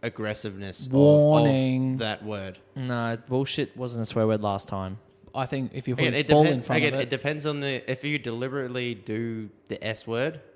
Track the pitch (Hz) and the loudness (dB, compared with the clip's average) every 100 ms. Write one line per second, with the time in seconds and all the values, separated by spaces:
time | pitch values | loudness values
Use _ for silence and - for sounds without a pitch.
0 | 117 - 107 107 107 98 98 90 131 131 | -8 -6 -6 -6 -8 -10 -12 -10 -2 6
1 | 143 151 147 151 147 135 131 131 131 131 | 8 8 8 6 6 4 2 0 0 -2
2 | 110 104 107 104 95 95 _ - 127 120 | -4 -4 -6 -6 -8 -12 _ -10 -6 -2
3 | 117 117 - 127 135 - 135 - 123 120 | -2 -4 -2 -2 -2 -2 -4 -6 -8 -6
4 | 110 - 110 110 104 98 - 98 95 98 | -4 2 2 2 0 -4 -4 -8 -6 -10
5 | _ _ - - 131 139 127 - 131 123 | _ _ -12 -6 -4 -4 -6 -8 -6 0
6 | 156 127 151 151 156 135 117 135 147 135 | 0 0 4 6 8 4 0 2 2 0
7 | 127 131 135 151 147 147 139 127 - 127 | -2 -2 -2 -2 -2 -2 -4 -4 -4 -6
8 | 147 147 117 117 131 139 127 123 123 113 | -2 -4 -4 -6 -4 -4 -4 -4 -4 -6
9 | 98 107 117 113 107 - _ 104 110 110 | -6 -4 -4 -6 -10 -16 _ -8 -6 -8
10 | - 117 139 147 - | -4 -2 -2 -4 -18